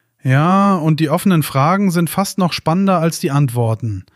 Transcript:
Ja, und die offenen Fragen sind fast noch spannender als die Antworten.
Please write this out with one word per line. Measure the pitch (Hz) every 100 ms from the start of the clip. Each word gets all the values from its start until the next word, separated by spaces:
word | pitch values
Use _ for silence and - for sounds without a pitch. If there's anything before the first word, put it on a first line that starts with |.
| _ _
Ja, | 135 135 160 190 196 185
und | 156 151
die | 156
offenen | 170 202 170
Fragen | 147 135 143 190 202
sind | 170 170
fast | - 196 -
noch | 180
spannender | - - 170 196 180
als | 165 160
die | -
Antworten. | 139 143 120 113 110 113 98 -